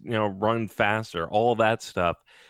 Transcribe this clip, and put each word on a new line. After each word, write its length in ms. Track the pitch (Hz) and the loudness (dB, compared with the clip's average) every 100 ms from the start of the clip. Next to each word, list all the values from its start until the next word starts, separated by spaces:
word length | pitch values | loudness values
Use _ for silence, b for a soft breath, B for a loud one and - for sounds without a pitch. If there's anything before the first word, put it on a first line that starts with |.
you 80 | - | -6
know, 160 | 110 104 | -2 -2
run 400 | 95 107 113 107 | 0 0 0 -4
faster, 600 | - 104 110 110 82 82 | -2 0 0 -4 -6 0
all 280 | 107 120 110 | 2 2 4
that 260 | 110 117 | 2 2
stuff. 360 | - 95 87 82 _ b | -4 -2 0 -2 _ b